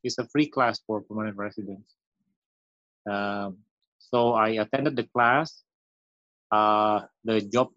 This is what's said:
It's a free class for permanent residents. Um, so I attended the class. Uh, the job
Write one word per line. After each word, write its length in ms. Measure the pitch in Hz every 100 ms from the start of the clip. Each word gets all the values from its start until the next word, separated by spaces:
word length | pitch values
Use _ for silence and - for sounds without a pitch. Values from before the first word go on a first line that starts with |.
It's 160 | 123 -
a 80 | 117
free 180 | 147 151
class 320 | 139 120 107 -
for 160 | 107
permanent 340 | 98 107 107 101
residents. 600 | 104 104 98 98 113 _ _ _ _ _ _ _ _ _ _ _ 104
Um, 480 | 101 101 101 101 95 _ _ _ _
so 340 | _ 123 120
I 160 | 113 110 110
attended 340 | 107 135 147 123
the 80 |
class. 600 | 117 123 120 135 160 - _ _ _ _ _ _ _ _ _
Uh, 520 | 107 107 107 107 104 - _ 110
the 160 | 110
job 300 | 101 120 127